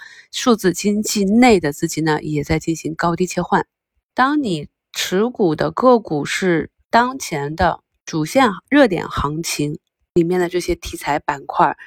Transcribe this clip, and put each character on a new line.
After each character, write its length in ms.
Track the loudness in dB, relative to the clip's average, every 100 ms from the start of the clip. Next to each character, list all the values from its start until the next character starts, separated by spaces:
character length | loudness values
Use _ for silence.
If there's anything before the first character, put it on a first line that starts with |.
| -20 -20 -14
数 240 | -4 0 2
字 160 | 2
经 320 | 0 -2 -2
济 220 | -2 -2 2
内 340 | 6 6 6
的 140 | 2
资 160 | -4 -4
金 160 | -2 0
呢， 160 | 0
也 200 | -2 -4
在 160 | -2 -2
进 160 | -2
行 220 | -4 -6 -2
高 220 | -2 0
低 100 | -2
切 140 | -2
换。 260 | 0 0 -2 _ _ _ _
当 280 | 0 2 2
你 280 | -2 -4 -8 _ _
持 340 | -10 -4 0 -2
股 260 | 0 0
的 180 | 0 -2
个 280 | 2 4 4
股 240 | 2 -6
是 480 | -4 -2 0 0 -2 _ 0
当 300 | 0 0 -4
前 340 | -8 -6 -6
的 280 | 0 -2 -2 _ _ -8
主 180 | -6
线 260 | 0 2 2 0 0
热 180 | 4 4
点 180 | 2 -6
行 340 | -6 -4 -4
情 340 | -6 -4 -6 -6 _ _ _ 0
里 80 |
面 160 | 2 0
的 100 | 0
这 100 | -2
些 160 | -4 -6
题 220 | -6 -8
材 220 | -4 -4
板 260 | -4 -8 -6
块， 320 | 2 2 2